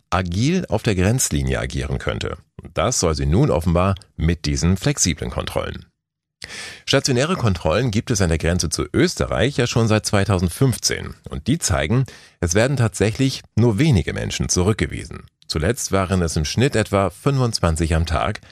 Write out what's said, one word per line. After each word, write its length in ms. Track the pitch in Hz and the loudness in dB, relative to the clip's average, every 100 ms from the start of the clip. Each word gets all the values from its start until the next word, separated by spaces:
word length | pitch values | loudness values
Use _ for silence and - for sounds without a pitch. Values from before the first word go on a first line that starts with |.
| - | -4
agil 560 | 90 90 90 135 185 - | -2 -2 0 0 0 -2
auf 140 | 110 | -2
der 120 | - | 0
Grenzlinie 640 | 92 90 131 - 73 65 60 | 2 2 2 0 0 0 -2
agieren 400 | 62 65 62 65 | -4 -4 -4 -4
könnte. 400 | - 53 - - _ - - | -4 -4 -6 -10 _ -20 -10
Das 260 | - 117 - | -2 0 0
soll 140 | 85 | 0
sie 120 | 76 69 | 0 2
nun 240 | 76 143 | 2 2
offenbar 440 | 82 85 85 95 95 - - | 2 2 2 2 0 -6 -2
mit 300 | 80 85 76 | -2 0 -2
diesen 300 | 69 82 98 | 0 2 2
flexiblen 540 | 147 147 92 71 60 | 0 0 0 -2 -6
Kontrollen. 560 | 60 - - - - - _ _ _ _ - - - - - - | -6 -6 -6 -6 -10 -16 _ _ _ _ -20 -16 -14 -14 -12 0
Stationäre 500 | 135 139 120 151 185 | 0 2 0 0 0
Kontrollen 540 | 117 90 80 92 131 | 0 2 2 2 0
gibt 200 | 104 - | -2 -2
es 100 | 117 | 0
an 80 | 90 | 2
der 100 | 82 | 2
Grenze 300 | 82 87 82 | 0 0 -2
zu 160 | - - | -4 -2
Österreich 640 | - 175 - - 62 117 139 | 0 0 0 -2 0 0 0
ja 80 | 120 | 0
schon 220 | 120 113 | 2 2
seit 160 | 107 - | 2 2
zweitausendfünfzehn. 1080 | 104 98 95 90 - 135 - - 50 50 - - | 0 2 2 0 2 0 2 -2 -4 -8 -14 -10
Und 160 | 65 76 | -8 -2
die 120 | 165 | -2
zeigen, 460 | - 69 76 123 135 - - - | 0 0 2 0 0 -6 -18 -4
es 140 | 90 | 0
werden 220 | 95 123 135 | 2 2 2
tatsächlich 640 | 113 - 101 113 135 - - | 0 2 0 2 -2 -2 -4
nur 240 | - 120 101 | 2 4 4
wenige 340 | 160 104 - | 4 4 2
Menschen 360 | 50 53 - 64 | -4 -4 -4 -2
zurückgewiesen. 800 | 90 90 110 71 - - - - _ - | 0 2 0 -2 -4 -12 -14 -18 _ -8
Zuletzt 460 | 82 82 120 - | -4 -2 -2 -2
waren 280 | 98 90 95 | -2 0 0
es 140 | 82 85 | 0 0
im 80 | |
Schnitt 320 | 76 - 139 110 | -2 0 0 0
etwa 340 | 104 98 95 | 0 0 0
fünfundzwanzig 840 | - 143 139 120 - 87 80 82 | -2 -2 0 0 0 0 2 2
am 120 | 82 85 | 0 0
Tag, 340 | 85 65 104 - | 0 -2 -6 -12